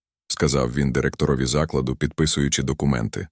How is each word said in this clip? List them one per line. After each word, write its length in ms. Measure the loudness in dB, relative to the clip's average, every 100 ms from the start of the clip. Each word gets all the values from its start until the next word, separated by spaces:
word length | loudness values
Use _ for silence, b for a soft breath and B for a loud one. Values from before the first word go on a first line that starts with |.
| _ _ -8
сказав 460 | -2 0 2 0
він 180 | 0 0
директорові 540 | 2 0 0 0 2 0
закладу, 500 | 0 0 0 -2 -2
підписуючи 640 | -2 0 0 2 0 0
документи. 640 | -2 0 0 0 -2 -6 -10